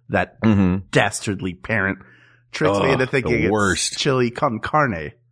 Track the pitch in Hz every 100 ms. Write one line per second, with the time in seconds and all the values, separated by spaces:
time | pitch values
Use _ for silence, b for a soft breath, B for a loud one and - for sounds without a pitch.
0 | - 101 - - 110 101 92 95 - 135
1 | 104 - - 92 92 87 - 113 95 95
2 | b b b b b - - 98 - 127
3 | 127 139 117 120 175 196 98 - - -
4 | 151 131 123 120 143 110 - 156 139 85
5 | 73 - _